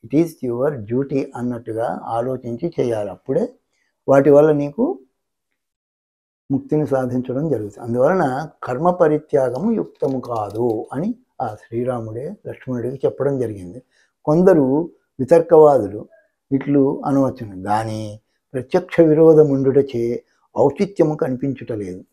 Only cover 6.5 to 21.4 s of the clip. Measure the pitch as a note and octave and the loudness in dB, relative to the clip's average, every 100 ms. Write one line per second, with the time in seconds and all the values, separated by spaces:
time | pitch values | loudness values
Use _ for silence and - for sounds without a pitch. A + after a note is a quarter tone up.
6.5 | C3+ - D3+ D3 C3 B2+ B2+ B2 B2+ D#3+ | -6 -2 -2 0 -2 -2 -4 -4 -4 -2
7.5 | A#2+ G#2 - A2+ A#2+ C#3 F#3+ D3 B2+ D#3+ | -4 -6 -12 -6 0 2 2 0 -4 -10
8.5 | _ - B2+ E3+ F3+ D#3 D3+ - C#3 C3 | _ -8 0 0 2 2 2 0 0 0
9.5 | B2 G#3 A3+ - _ D3 C3 A#2+ A2+ G#2 | -2 -2 -2 -4 _ -4 -4 -4 -6 -6
10.5 | G#2+ A#2+ A2 - B2+ G3+ A#3+ _ _ B2 | -2 -2 -2 -6 -6 -6 -8 _ _ -8
11.5 | G#2+ _ A#2 B2 B2 A2 A2+ D3+ G#3 A#2 | -8 _ -6 -4 -6 -8 -10 -12 -12 -16
12.5 | A#2 - B2 A#2 C3+ C3+ - C#3 C#3 A2+ | -14 -8 -6 -6 -4 -6 -2 -4 -2 -6
13.5 | G2 F2+ G2+ _ _ _ _ - D#3+ F3+ | -8 -14 -18 _ _ _ _ 0 4 6
14.5 | E3+ C3 C#3+ E3+ _ _ - B2+ E3+ E3 | 4 4 0 -4 _ _ -8 2 2 6
15.5 | D#3+ D3+ C3+ G2+ G#2 - _ _ _ _ | 8 8 6 0 -8 -14 _ _ _ _
16.5 | C3+ D3 C#3+ C3+ - - C#3 C3+ C3 A2 | -4 2 2 2 0 -2 0 0 -4 -14
17.5 | F#2 F#2+ G#2+ A2+ A2 A2 G#2 _ _ _ | -10 -2 -2 -2 -8 -10 -14 _ _ _
18.5 | C3 B2 F3+ F3+ - E3 D3+ D#3+ D#3 D3+ | -10 -2 -4 -2 2 2 6 6 8 6
19.5 | C3+ C3+ C3+ C#3 A#2 A#2 A#2+ _ _ _ | 2 2 2 0 -4 -4 -6 _ _ _
20.5 | - C#3 C#3 G3 - D#3 D3+ D3+ B2+ | 0 0 0 -6 0 -2 0 -4 -4